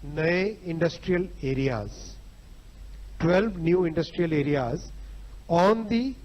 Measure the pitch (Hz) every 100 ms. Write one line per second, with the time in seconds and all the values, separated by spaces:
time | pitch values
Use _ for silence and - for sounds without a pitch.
0 | 143 147 160 175 196 214 180 165 165 -
1 | - 180 180 - 135 135 135 117 104 -
2 | - - - - - - - - - -
3 | - - 165 180 220 180 165 175 175 160
4 | 156 - 170 156 143 147 120 147 - -
5 | - - - - - 170 185 226 214 226
6 | 262 254